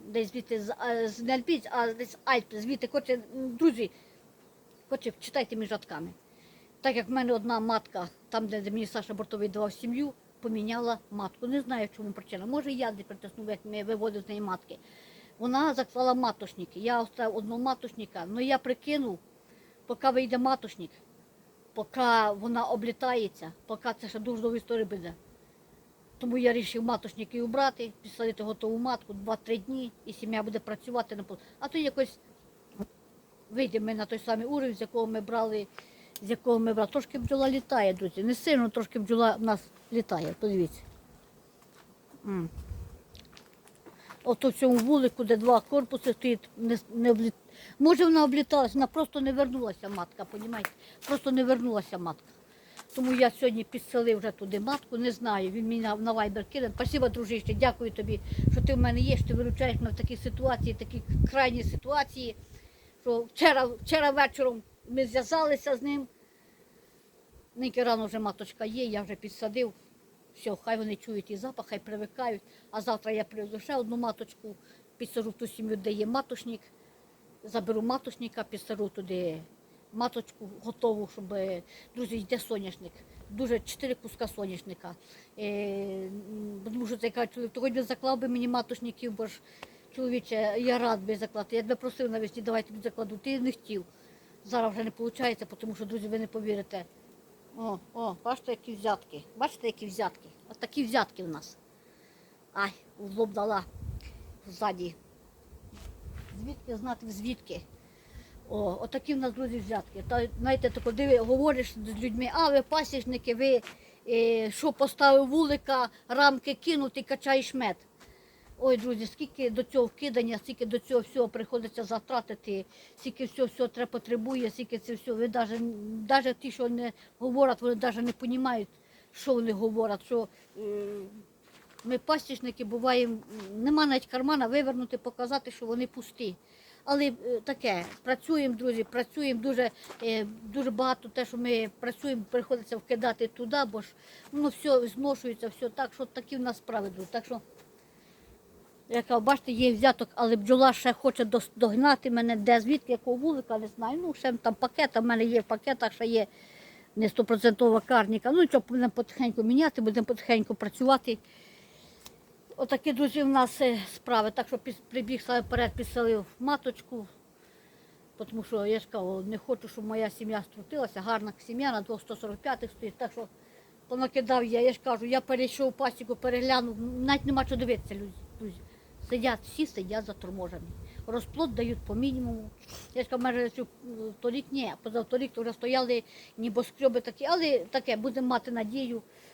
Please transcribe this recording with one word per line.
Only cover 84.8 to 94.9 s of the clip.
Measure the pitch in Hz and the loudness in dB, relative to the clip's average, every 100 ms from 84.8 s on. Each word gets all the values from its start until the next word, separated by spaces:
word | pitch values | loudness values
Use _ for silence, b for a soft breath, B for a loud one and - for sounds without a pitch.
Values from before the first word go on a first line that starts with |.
| 175 175 B B B - | -16 -18 B B B -10
Е, | 208 208 202 196 196 190 190 | -6 -4 -4 -4 -6 -6 -8
м, | 202 196 214 208 202 | -10 -12 -10 -10 -10
тому | 208 233 226 | -8 -4 -4
що | 233 | -4
цей | 226 | -4
каже, | 240 226 | -2 -4
чоловік, | 247 233 | -4 -8
«Ти | - | -2
хоч | 262 | -2
би | 247 | -2
заклав | 233 254 262 262 | -2 -2 0 0
би | 254 | 0
мені | 247 240 | -2 0
маточників, | 247 226 247 233 - 240 | -2 -2 -8 -8 -8 -8
бо | 202 220 | -6 -8
ж, | - B B B B B - | -8 B B B B B -6
чоловіче, | 254 240 - 220 214 214 | -2 -2 -2 0 0 2
я | 247 247 | 2 2
рад | 233 214 | 2 0
би | 190 208 | -2 -4
заклати. | 214 214 196 226 | -4 -6 -2 -2
Я | |
тебе | 220 | 0
просив | 247 254 - 247 | -2 -4 -4 -2
навесні, | 226 214 240 | -2 -4 -6
давай | 220 226 | -2 -2
тобі | 220 214 | -4 -8
закладу, | 220 - 208 208 | -8 -6 -8 -6
ти | 269 269 | -4 0
не | 254 | 0
хотів. | - - 208 170 B B B B B | -2 -6 -8 -8 B B B B B
Зараз | 202 240 220 | -4 0 0
вже | 202 | -2
не | 220 | -6